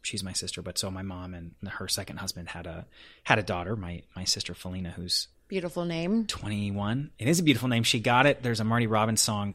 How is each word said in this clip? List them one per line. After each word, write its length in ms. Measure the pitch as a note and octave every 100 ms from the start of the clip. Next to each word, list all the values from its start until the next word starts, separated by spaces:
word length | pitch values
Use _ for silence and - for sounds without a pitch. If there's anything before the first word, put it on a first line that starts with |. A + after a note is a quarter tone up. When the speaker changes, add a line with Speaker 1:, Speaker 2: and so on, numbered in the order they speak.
Speaker 1:
she's 200 | - G#2
my 100 | F#2+
sister, 300 | F#2 F#2+ -
but 160 | F2+ -
so 120 | G2
my 120 | F#2
mom 320 | F#2+ F2+ F2+
and 180 | F2 E2+ - F#2+
her 200 | - F#2
second 300 | - F#2 C#2+
husband 300 | F#2+ F2+ E2+
had 180 | F2 A#2+
a, 200 | E3 - - - -
had 140 | - A2+
a 40 |
daughter, 340 | G2 F2+ E2+ A2+
my, 260 | F2 F2 -
my 100 | F#2
sister 300 | F#2 G2+ -
Felina, 360 | F2 F2+ F#2 F2
who's 380 | F2 F2+ - - _ _
Speaker 2:
Beautiful 380 | F#3+ F3 F3
name. 400 | F3 E3 E3+ A3+ G#3+
Speaker 1:
twenty-one. 840 | - G#2 G#2 G2+ G2+ G2+ B2 D3 -
It 100 | A2+
is 100 | E3+
a 40 |
beautiful 260 | D#3 A#2 B2+
name. 140 | A#2
She 180 | A2+ B2
got 240 | A#2+ A#2+
it. 180 | C#3+ C#3
There's 180 | B2 A2+
a 40 |
Marty 220 | A2 A#2 A2+
Robbins 340 | G#2+ A2 A2
song 340 | - G#2 G2+